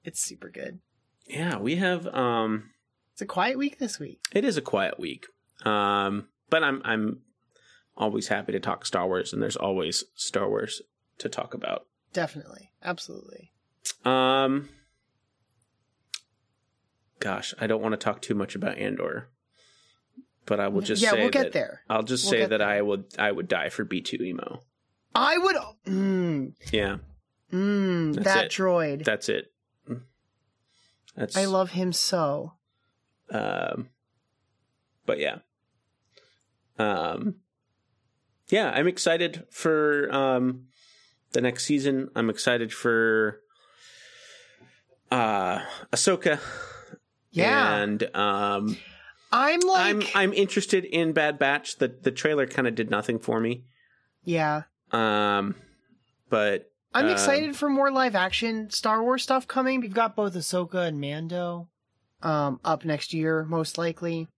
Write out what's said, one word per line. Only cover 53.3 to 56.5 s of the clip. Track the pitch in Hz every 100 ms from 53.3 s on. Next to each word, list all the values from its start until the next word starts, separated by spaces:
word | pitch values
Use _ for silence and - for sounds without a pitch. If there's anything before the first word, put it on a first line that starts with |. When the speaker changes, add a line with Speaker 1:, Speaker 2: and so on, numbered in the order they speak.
| 113
Speaker 2:
me. | 113 120 - _ _ _ _ _
Speaker 1:
Yeah. | - 165 156 151 151 _ _
Speaker 2:
Um, | 113 110 104 104 101 98 - - _ _ _ _ _ _
but, | 110 104